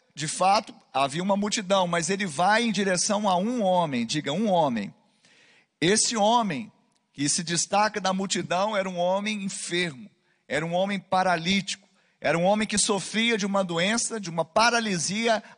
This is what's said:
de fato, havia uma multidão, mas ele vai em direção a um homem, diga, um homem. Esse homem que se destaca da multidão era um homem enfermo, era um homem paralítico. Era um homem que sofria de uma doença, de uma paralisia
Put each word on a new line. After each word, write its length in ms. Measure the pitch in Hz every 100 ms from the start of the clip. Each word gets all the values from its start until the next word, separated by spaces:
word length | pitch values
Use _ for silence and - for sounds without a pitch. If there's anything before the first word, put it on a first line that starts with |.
| _ -
de 120 | 151
fato, 460 | - 185 208 214 - _
havia 300 | 135 139 160
uma 160 | 190 196
multidão, 480 | 202 226 185 196 180
mas 240 | 170 160
ele 160 | 196 196
vai 380 | 139 185 220
em 80 | 233
direção 580 | 190 196 175 - 208 208
a 80 | 175
um 240 | 208 254
homem, 440 | 190 180 160 127 117
diga, 260 | 151 139
um 160 | 165 220
homem. 420 | 175 147 113 98 - _ _ _ _ _ _ _ -
Esse 380 | 160 214 - 226
homem 540 | 208 240 208 135 107 _ _ _ _
que 160 | - 147
se 140 | -
destaca 580 | 165 170 - 202 214 214
da 100 | 185
multidão 640 | 190 190 180 151 170 208 208
era 140 | 190
um 80 | 175
homem 460 | 180 196 208 208
enfermo, 640 | 196 - - 170 175 127 104 _ _ _ -
era 180 | 143 165
um 80 |
homem 260 | 175 196 196
paralítico. 880 | - 185 185 170 165 196 196 - _ _ _ -
Era 180 | 131 165
um 60 |
homem 240 | 180 214 214
que 100 | 208
sofria 600 | - 196 - 214 233 220
de 80 | 196
uma 180 | 196
doença, 560 | 185 165 190 233 - 226
de 100 | 190
uma 140 | 165
paralisia 1000 | 160 214 233 233 214 175 147 208 233 214 -